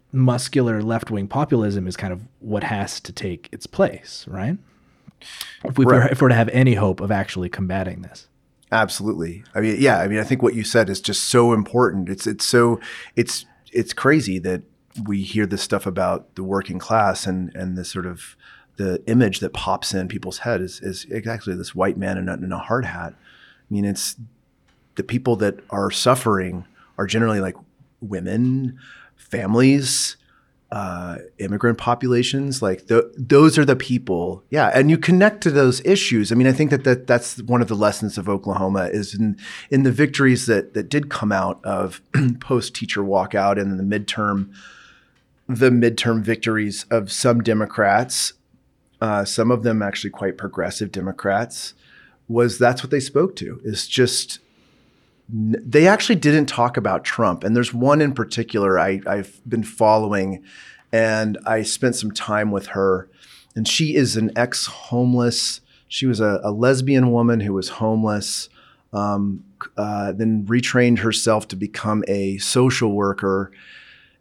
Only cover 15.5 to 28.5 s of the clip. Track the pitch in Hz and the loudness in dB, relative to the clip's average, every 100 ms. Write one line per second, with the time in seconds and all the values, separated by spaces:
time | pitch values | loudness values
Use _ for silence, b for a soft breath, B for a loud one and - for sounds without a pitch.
15.5 | 101 - 101 98 90 90 95 - - 95 | -4 -4 -4 -4 -2 -2 -2 -8 -12 -4
16.5 | 98 95 90 - 113 95 95 98 92 87 | -4 -4 -8 -2 2 2 0 -4 -4 -6
17.5 | - 92 90 87 95 90 85 - _ b | -8 -8 -8 -8 -8 -10 -12 -18 _ b
18.5 | b b - 98 90 - 120 107 95 98 | b b -6 -4 -4 0 4 4 0 -6
19.5 | - - 92 - 95 92 - 92 - 117 | -6 -4 -4 -4 -6 -6 -8 -10 -8 -4
20.5 | 101 92 - 98 92 - 110 107 113 - | -4 -6 -10 -12 -10 -10 -8 -8 -8 -8
21.5 | 90 87 90 95 95 95 92 90 90 92 | -8 -8 -4 -2 -2 -4 -4 -6 -8 -8
22.5 | 90 - 120 120 85 85 - _ - - | -8 -4 -4 -4 -8 -12 -14 _ -20 -20
23.5 | _ - 101 101 95 - - 113 _ _ | _ -8 -4 -4 -4 -8 -10 -18 _ _
24.5 | _ _ _ _ - - 120 131 107 104 | _ _ _ _ -10 -6 -2 0 0 0
25.5 | - - 101 104 - 123 127 117 98 92 | -4 -8 -4 -4 0 2 2 2 0 -2
26.5 | 90 - b b - 98 110 113 104 95 | -8 -14 b b -6 -2 0 0 0 -4
27.5 | - _ _ _ - 104 95 90 107 127 | -8 _ _ _ -16 -10 -8 -4 0 0